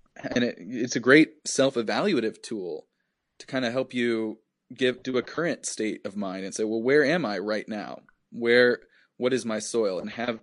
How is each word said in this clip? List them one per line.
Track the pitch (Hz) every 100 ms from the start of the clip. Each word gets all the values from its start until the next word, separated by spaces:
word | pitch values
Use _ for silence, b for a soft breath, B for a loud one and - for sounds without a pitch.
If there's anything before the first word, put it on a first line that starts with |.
| _ -
and | - 120
it, | 120 -
it's | 87 123 123 123
a |
great | 117 147 156 - -
self-evaluative | - 135 120 110 110 202 147 110 -
tool | - 110 90 78 - _ _ _ _ -
to | -
kinda | 131 120
help | 127 127
you | 123 120 113 110 110 _ _ -
give, | 127 127 123
do | - 127
a |
current | - - 170 - -
state | - 110 - 104
of | 101
mind | 98 95 98
and |
say, | 110
"Well, | 107 113
where | 120 147
am | 139 175 117
I | 98
right | 104 107 -
now? | 107 64 62 - _ _
Where, | 120 117 120 123 117 - b b -
what | 123
is | 127
my | 110 110
soil? | - 117 104 90
And | 107
have, | - 120 113